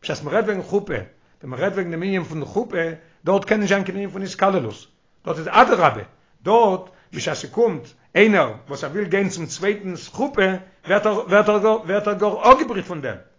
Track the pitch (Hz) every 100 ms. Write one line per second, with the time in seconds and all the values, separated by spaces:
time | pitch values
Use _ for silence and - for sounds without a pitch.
0 | - 151 147 180 214 196 - 196 196 131
1 | 92 _ _ _ 131 127 185 190 175 165
2 | 185 190 165 156 139 - 240 175 165 160
3 | _ _ 156 196 196 214 202 196 190 190
4 | 202 190 190 - 202 190 117 110 - _
5 | _ _ - 160 156 202 254 240 160 110
6 | 98 _ _ _ - 220 226 185 185 -
7 | _ - - 147 139 - 233 156 117 _
8 | _ 170 220 196 135 107 - 139 143 170
9 | 202 190 196 - 160 - 190 208 190 170
10 | - - 269 269 190 185 - _ - 202
11 | 214 208 185 196 208 208 208 220 170 202
12 | 202 202 208 214 220 269 302 190 - 170
13 | 131 92 -